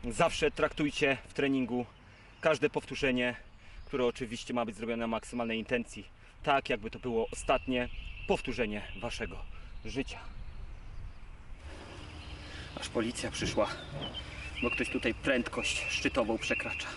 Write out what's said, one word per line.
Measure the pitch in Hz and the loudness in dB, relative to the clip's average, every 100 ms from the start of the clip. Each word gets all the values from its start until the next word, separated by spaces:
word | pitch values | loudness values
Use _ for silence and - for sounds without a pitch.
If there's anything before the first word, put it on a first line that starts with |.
Zawsze | 120 113 165 - 151 | -2 4 4 6 2
traktujcie | - 151 - 147 - 143 127 - | 4 2 4 0 4 4 4 0
w | |
treningu | - 139 135 123 123 120 - - - - - | 2 4 4 4 0 -2 -8 -20 -20 -20 2
każde | 160 151 147 | 4 6 4
powtórzenie, | 151 - 131 135 127 123 120 - - - - | 2 -4 2 4 4 2 0 -10 -18 -16 -14
które | - 139 123 | -4 2 2
oczywiście | - 113 117 - | 2 -6 -6 -2
ma | 123 | 0
być | 113 101 | 0 -2
zrobione | 113 117 | -2 0
na | 117 | 2
maksymalnej | 113 - 123 117 113 | 0 -2 -2 0 0
intencji, | 107 123 113 - - - - - | 2 0 0 -10 -14 -16 -20 -4
tak | - 139 - | 4 4 4
jakby | 123 113 | -2 -2
to | 117 | -4
było | 127 113 110 | 0 2 2
ostatnie | - - 131 - 127 123 - - - - | -2 2 2 4 2 0 -4 -8 -8 0
powtórzenie | 190 - 117 110 104 - 98 | 2 2 0 0 0 -6 -6
waszego | 120 - 107 90 - - - - | -6 -4 -4 -6 -8 -10 -10 -8
życia. | - 123 131 - - - - - - - - - - - - - - - - - - - - - - - - - - - | -4 -4 -4 -6 -8 -8 -8 -8 -10 -10 -10 -8 -8 -10 -12 -12 -12 -12 -10 -12 -12 -12 -12 -12 -10 -10 -10 -10 -8 -8
Aż | - | -4
policja | 120 113 - 117 | 0 0 -2 -4
przyszła, | - - - 101 - - - - - - - - - | -2 0 2 2 0 -6 -6 -6 -6 -8 -8 -8 -2
bo | - | 0
ktoś | - 123 | 0 0
tutaj | - 120 | 2 0
prędkość | - - 127 117 - 110 - - | 2 4 4 2 0 0 0 0
szczytową | - - - 107 - | 0 2 4 2 2
przekracza. | - 117 - - - | 2 0 0 -4 -6